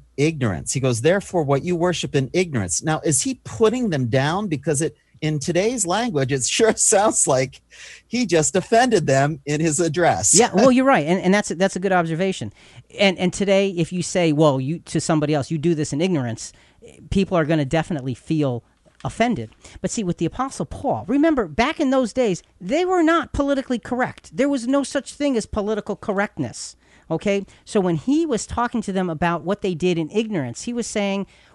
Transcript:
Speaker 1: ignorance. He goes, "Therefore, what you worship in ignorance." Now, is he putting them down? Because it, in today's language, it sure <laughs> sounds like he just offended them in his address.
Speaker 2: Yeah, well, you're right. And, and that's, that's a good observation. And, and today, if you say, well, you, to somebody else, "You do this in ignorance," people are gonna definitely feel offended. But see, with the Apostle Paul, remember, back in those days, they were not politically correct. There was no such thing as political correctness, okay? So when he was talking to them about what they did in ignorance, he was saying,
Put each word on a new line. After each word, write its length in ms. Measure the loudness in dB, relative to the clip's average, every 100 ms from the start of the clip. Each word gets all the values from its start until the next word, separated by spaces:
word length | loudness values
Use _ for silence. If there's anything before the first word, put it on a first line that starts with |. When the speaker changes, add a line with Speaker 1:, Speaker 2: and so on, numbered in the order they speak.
| -10 -2
Speaker 1:
ignorance. 560 | -2 0 -2 -2 -6
He 80 | -2
goes, 200 | 0 2
"Therefore, 420 | 2 2 0 -2
what 220 | 0 0
you 120 | 0 0
worship 380 | 0 -2 -2
in 160 | -2 0
ignorance." 500 | -2 -2 -2 -2 -4
Now, 180 | -2 -2
is 220 | 0 0
he 180 | -2 -6
putting 460 | -10 0 2 2 0
them 160 | 0 0
down? 420 | 0 0 -2 -4
Because 320 | -4 -2 -2
it, 160 | -2 -6 _ _
in 180 | -4 -2
today's 480 | -2 0 0 0 0
language, 460 | 0 0 0 0
it 120 | -2
sure 280 | -2 2 2
<laughs> 40 | 4
sounds 500 | 4 4 4 2 2
like 360 | 2 0 -6 _ -20 -20 -20 _
he 200 | -2 2
just 280 | 2 2
offended 520 | 0 2 4 6 4 4
them 340 | 4 2 -2 -4
in 140 | 0
his 200 | 0 2
address. 580 | 0 2 2 2 4 4
Speaker 2:
Yeah, 120 | 4
well, 180 | 4 6
you're 140 | 6
right. 220 | 4 4 2
And, 140 | 2
and 120 | 4
that's, 160 | 2 0
that's 280 | 0 0 0
a 40 |
good 120 | 0
observation. 600 | 0 0 -2 -2 -4 -8 -12 -20 -20 -14 0
And, 200 | 2 2
and 140 | -2
today, 380 | 0 2 2 2
if 220 | 0 -2
you 100 | -4
say, 300 | -2 0 2
well, 280 | 4 4 2
you, 200 | -2 -6
to 200 | -4 -4
somebody 340 | 0 2 2
else, 160 | 0 -2
"You 80 | -2
do 160 | 0
this 180 | 0 -2
in 80 | -2
ignorance," 520 | 0 0 -2 -6 -12 -18 _ _ -20 -20 -4
people 260 | 0 2 2
are 80 |
gonna 200 | 2 2
definitely 500 | 2 0 -2 -4 -4
feel 480 | -6 -4 0 0 -2 -8 _ _ _
offended. 460 | -8 -2 0 0 -6 -16 -20 -8
But 100 | -6
see, 140 | -4
with 140 | -4 -2
the 80 | -4
Apostle 380 | -4 -6 -6
Paul, 400 | -8 -6 -4 -4 -2
remember, 400 | 2 2 2 0
back 320 | -2 -2 0
in 100 | 0
those 220 | 0 0
days, 280 | 0 -2 -2 -8 _
they 240 | -4 -2
were 180 | 2 2
not 300 | 4 2 0
politically 480 | -2 0 -2 -2 -6
correct. 560 | -4 -4 -4 -6 -8 -2
There 120 | 0
was 200 | 0 0
no 160 | -2
such 300 | -2 -4 -6
thing 220 | -4 -2 -2
as 80 |
political 520 | -4 -4 -4 -4 -6 -6
correctness, 800 | -4 -4 -4 -6 -8 -8 -16 -18 _ _ -6
okay? 340 | -4 0 -2 -4 -14
So 160 | -4 0
when 160 | 2 0
he 280 | 0 0
was 220 | 0 -2 -4
talking 340 | -4 -2 -4
to 100 | -4
them 180 | -4 -4
about 320 | -2 -2 -2
what 180 | -4 -4
they 140 | -4
did 240 | -2 0 0
in 100 | -2
ignorance, 520 | -2 -2 -4 -4 -6
he 100 | -8
was 140 | -6 -4
saying, 400 | -4 -2 -4 -6 _ _